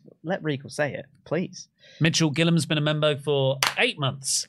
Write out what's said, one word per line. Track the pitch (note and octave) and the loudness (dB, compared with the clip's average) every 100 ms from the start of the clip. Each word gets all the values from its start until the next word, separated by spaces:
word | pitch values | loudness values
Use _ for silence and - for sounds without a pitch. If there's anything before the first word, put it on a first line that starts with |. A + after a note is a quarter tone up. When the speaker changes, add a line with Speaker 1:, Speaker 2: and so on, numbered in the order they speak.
| - - | -20 -12
Speaker 1:
let | D#3+ F#3+ | -6 -4
Regal | D#3 C#3 C#3 | -2 -4 -4
say | - D3 | -4 -2
it, | F2+ - _ - | -4 -10 _ -4
please. | D#3 F#3 - - _ - - | -4 -4 -8 -20 _ -14 0
Speaker 2:
Mitchell | D#3+ E3 D#3+ | 2 4 2
Gillam's | C#3+ E3+ E3+ C#3+ | 2 2 2 2
been | D#3 | 0
a | |
member | D3+ D3+ D3+ C#3+ | 0 2 2 0
for | D3 C#3+ C3+ C3+ - - | 0 2 2 2 0 2
eight | B3 D#3+ | 0 0
months. | C3+ C3+ - - | -4 -4 -4 -4